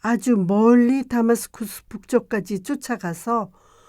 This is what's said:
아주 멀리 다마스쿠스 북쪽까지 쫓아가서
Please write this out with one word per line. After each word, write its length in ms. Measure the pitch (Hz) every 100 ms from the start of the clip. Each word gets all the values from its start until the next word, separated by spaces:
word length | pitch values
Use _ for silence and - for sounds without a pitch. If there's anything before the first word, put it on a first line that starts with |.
아주 340 | 214 240 247 220
멀리 720 | 180 202 226 240 240 269 262
다마스쿠스 760 | 240 226 226 - - 214 - -
북쪽까지 760 | 196 - 240 - 214 190 196
쫓아가서 880 | 185 285 - 226 175 170 233 233 190 _ _ _